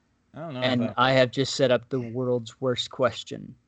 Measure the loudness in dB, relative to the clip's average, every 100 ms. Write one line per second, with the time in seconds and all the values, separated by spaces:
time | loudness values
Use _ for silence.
0 | _ _ _ -14 -10 -2 0 0 0 2
1 | 4 6 4 2 -2 2 2 2 0 -6
2 | -4 -4 -2 -2 -4 -6 -4 -2 -6 0
3 | 0 0 -12 -14 -14 -20